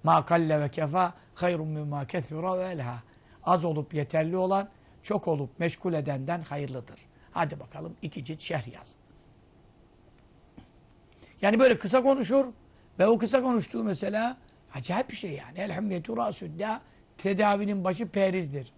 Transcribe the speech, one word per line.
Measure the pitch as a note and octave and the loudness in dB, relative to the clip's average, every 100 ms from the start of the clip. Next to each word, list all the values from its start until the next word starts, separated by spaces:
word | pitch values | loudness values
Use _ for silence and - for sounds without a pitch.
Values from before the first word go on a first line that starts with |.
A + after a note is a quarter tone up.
"Ma | D#3 E3 - | 6 4 4
kalle | E3+ D#3+ D3+ | 2 4 2
ve | D3 | 0
kefa | - D3+ F3 F#3 - - | -2 -2 0 0 -2 -20
hayrun | - F3 E3+ D#3 | -2 0 0 -4
mimma | D3+ D3 C#3+ C3+ | -6 -6 -6 -4
kethura | F3+ B2 D#3 F3+ F#3 | -6 -6 -6 -2 -2
ve | |
elha." | F#3 E3 A#2+ A#2+ - _ _ - | -4 -6 -6 -8 -14 _ _ -8
Az | - F3+ | 0 2
olup | E3 D3+ C#3+ | 2 -2 -4
yeterli | D3+ C#3+ D#3+ D#3+ F#3 | -4 0 0 0 0
olan, | F#3 G3 G3+ - - - | 2 0 -2 -14 -20 -20
çok | - G#3 - | -4 -2 0
olup | D3+ C#3 - | -2 -2 -2
meşgul | E3+ - F#3 | -4 -2 -2
edenden | D#3+ C#3 C3+ C3+ E3+ | -2 -2 -4 -4 -6
hayırlıdır. | D#3 C#3+ C#3 B2+ - - - _ - | -6 -6 -6 -8 -12 -20 -20 _ -10
Hadi | - D#3+ C#3+ | -4 -2 -4
bakalım | B2+ - E3 - | -14 -12 -12 -10
iki | - - | -10 -10
cilt | B2+ D#3 | -10 -10
şerh | - D#3+ A2+ | -4 -6 -6
yaz. | - - - _ - _ - _ _ - _ _ _ - _ - - _ - - - _ _ _ _ - - | -16 -20 -20 _ -20 _ -20 _ _ -20 _ _ _ -20 _ -20 -20 _ -20 -20 -20 _ _ _ _ -20 0
Yani | G3 A3+ | 2 6
böyle | C4 A3+ | 6 6
kısa | F#3+ C4 | 4 4
konuşur | B3+ C4+ F#3+ C4 B3+ - - - - - | 4 4 4 4 2 -4 -20 -20 -18 2
ve | G3 | 4
o | A#3 | 6
kısa | A3 C4 | 4 2
konuştuğu | B3+ A#3 - A3+ | 4 0 0 -2
mesela | A3 F3+ G3 G#3 A#3 C4 - _ _ | -2 -2 -2 -2 -2 -6 -18 _ _
acayip | C3+ B2 G3+ C4 | -10 -2 -2 -2
bir | A3 | -6
şey | F#3+ | -8
yani. | C#3+ - E3+ | -10 -12 -8
"El | G3 | -6
hamyetu | E3 G#3 F3+ D#3+ A3+ | -4 -2 -4 -4 -2
rasüddâ", | A3+ F3+ F3 D#3+ G#3 A3+ - _ _ - | -2 -4 -10 -6 -6 -6 -10 _ _ -6
tedavinin | F#3+ G3 G#3 G3+ G3+ G3+ | -2 2 4 2 0 0
başı | F#3 F#3 A3 | 0 -2 -2
perizdir. | G3+ F#3+ F#3 D#3 C#3 B2 | 2 2 2 -4 -8 -10